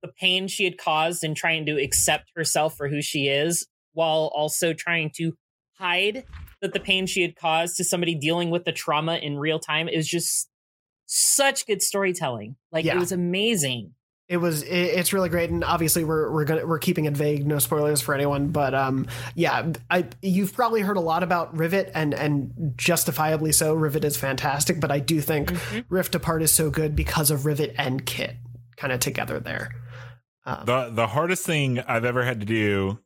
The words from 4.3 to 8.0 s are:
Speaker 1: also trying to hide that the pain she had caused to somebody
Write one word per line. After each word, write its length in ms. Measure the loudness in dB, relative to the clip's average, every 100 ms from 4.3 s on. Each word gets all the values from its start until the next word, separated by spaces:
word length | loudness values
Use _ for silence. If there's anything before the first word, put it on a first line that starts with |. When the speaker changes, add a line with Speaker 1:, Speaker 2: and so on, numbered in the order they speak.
Speaker 1:
also 380 | 0 -2 0 0
trying 380 | -2 -2 0 -2 -4
to 180 | -6 -6 _ _ _ _
hide 460 | -2 0 0 -2 -10 -16 -18 -8
that 120 | -6
the 80 | -4
pain 260 | 0 0 0
she 160 | 0
had 140 | -2 0
caused 400 | 0 2 0 -2
to 80 |
somebody 300 | -2 0